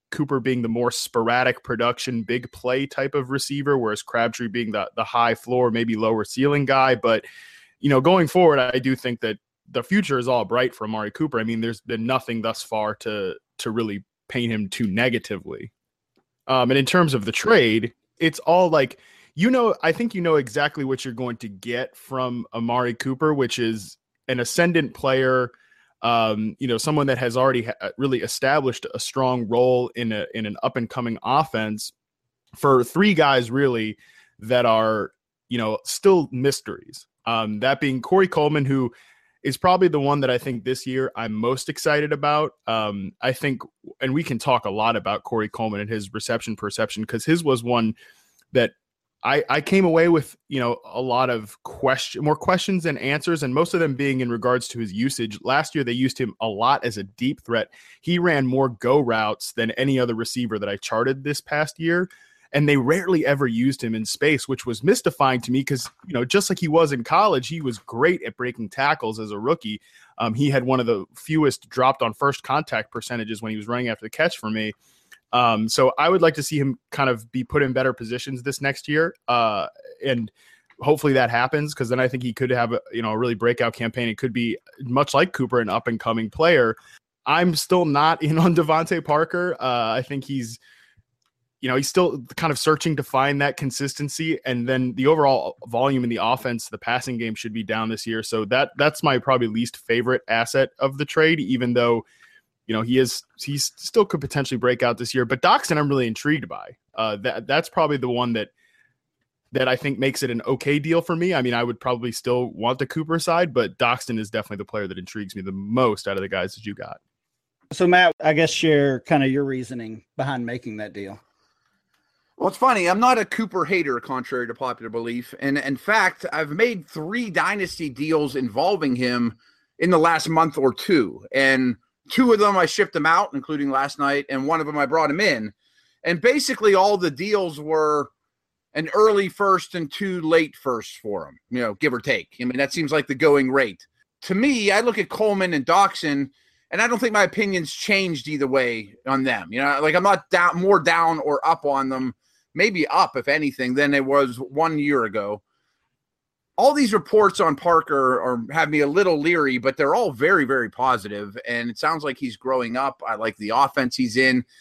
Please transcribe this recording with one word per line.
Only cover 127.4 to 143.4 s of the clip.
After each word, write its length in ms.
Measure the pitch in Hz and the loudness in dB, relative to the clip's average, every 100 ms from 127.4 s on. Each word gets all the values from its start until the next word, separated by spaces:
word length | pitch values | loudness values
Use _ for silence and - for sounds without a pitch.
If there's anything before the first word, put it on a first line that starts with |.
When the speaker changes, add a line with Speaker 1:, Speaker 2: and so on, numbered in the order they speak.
| 165 208 180 - 151 | 0 -2 -6 -6 -8
Speaker 3:
deals 460 | 123 156 160 147 135 | -6 0 0 0 -2
involving 600 | 123 107 170 202 151 123 | -4 0 0 2 0 0
him 420 | 127 123 120 - _ _ _ - | 0 0 -2 -4 _ _ _ -4
in 120 | 175 | 2
the 100 | 175 | 4
last 280 | 165 160 160 | 4 2 0
month 300 | 160 160 147 | 2 2 2
or 160 | 135 | 0
two. 500 | 123 - 170 98 - 98 | 0 2 2 2 -4 -6
And 440 | 135 135 131 127 117 _ _ - | 2 4 4 2 -2 _ _ -6
two 240 | - 254 | 2 4
of 60 | 214 | 6
them 180 | 208 190 | 4 4
I 80 | 165 | 2
shipped 300 | - 190 165 | 2 0 0
him 100 | 151 | 2
out, 240 | 170 202 | 4 2
including 360 | 139 127 151 139 | -4 -6 -4 -2
last 300 | 135 139 - | 0 -2 -2
night, 260 | 139 143 139 | -2 0 -2
and 200 | 135 139 | -4 -2
one 120 | 165 | -2
of 60 | 147 | -2
them 120 | 147 | -2
I 100 | 139 | 0
brought 240 | 160 151 | 2 2
him 80 | 156 | 2
in. 340 | 208 127 107 - _ _ _ _ | 0 0 -4 -12 _ _ _ _
And 160 | - 170 | -4 0
basically 540 | 233 285 - 254 214 | 2 2 0 0 4
all 240 | 196 196 202 | 6 6 2
the 140 | 175 | 0
deals 480 | 131 196 208 180 147 | -2 -2 -2 -2 -6
were 500 | 151 160 151 151 143 _ _ _ _ _ _ | -2 0 2 0 -2 _ _ _ _ _ _
an 160 | 147 160 196 | -8 -2 2
early 340 | 220 202 190 | 4 4 0
first 460 | - 196 190 - 180 | 0 2 2 0 -8
and 160 | 147 | -8
two 280 | - 196 180 | -6 -4 -4
late 340 | 156 165 156 - | 2 4 2 -4
firsts 420 | 135 120 104 - | -4 -4 -6 -12
for 300 | 110 98 73 | -8 -8 -8
him, 100 | - - | -18 -8
you 80 | 123 | -4
know, 160 | 117 101 | -4 -2
give 180 | 151 | -2
or 60 | 123 | -2
take. 360 | 143 110 82 - | -2 -2 -4 -8
I 40 | 123 | -6
mean, 120 | 123 | -2
that 160 | 139 | -2
seems 180 | - 151 | -2 -2
like 140 | 151 139 | -2 -2
the 80 | |
going 380 | 131 156 143 | 2 4 6